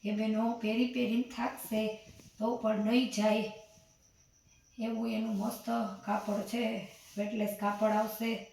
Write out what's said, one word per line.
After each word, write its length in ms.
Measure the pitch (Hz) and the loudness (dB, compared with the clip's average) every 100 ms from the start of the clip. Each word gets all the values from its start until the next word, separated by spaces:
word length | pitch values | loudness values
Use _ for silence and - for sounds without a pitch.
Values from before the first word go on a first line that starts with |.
એ 80 | 208 208 | -2 0
બહેનો 260 | 220 214 233 240 | 2 2 2 0
પહેરી 320 | 214 226 247 254 | 0 2 2 2
પહેરીને 360 | 226 233 - - | 2 2 0 -2
થાકશે 460 | 247 - - 214 214 220 - - - - | -4 -4 -4 0 0 -4 -12 -20 -20 -4
તો 100 | 220 240 | -2 0
પણ 240 | 220 208 208 | 0 2 4
નહીં 260 | 247 247 - | 4 4 2
જાય 280 | 214 220 - - - - - _ _ _ _ _ _ _ _ - 226 | 4 4 0 -6 -18 -20 -20 _ _ _ _ _ _ _ _ -6 -4
એવું 240 | 226 226 220 | -2 -2 0
એનું 240 | 226 202 | 0 0
મસ્ત 260 | 220 226 - 233 208 196 - | -2 -4 -2 -2 -2 -4 -2
કાપડ 340 | 214 - 208 190 | -2 0 -2 -2
છે, 120 | 233 220 220 - - - 202 | -2 0 -2 -8 -16 -12 -4
વેટલેસ 360 | 208 220 202 - | -2 0 -2 0
કાપડ 320 | 202 208 214 214 | 0 2 4 4
આવશે. 340 | 220 - 226 226 - | 2 -2 -2 -2 -6